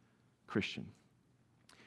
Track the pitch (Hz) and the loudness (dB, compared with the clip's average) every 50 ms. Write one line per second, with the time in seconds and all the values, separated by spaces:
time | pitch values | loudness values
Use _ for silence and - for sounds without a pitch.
0 | - - - - - - - - - - - 110 95 - - - - - - - | -20 -20 -20 -20 -20 -20 -20 -20 -4 2 4 4 4 4 0 -4 -6 -8 -10 -16
1 | - - - - - - - - - - - - - - - - - | -20 -20 -20 -20 -20 -20 -20 -20 -20 -20 -20 -20 -20 -20 -20 -20 -20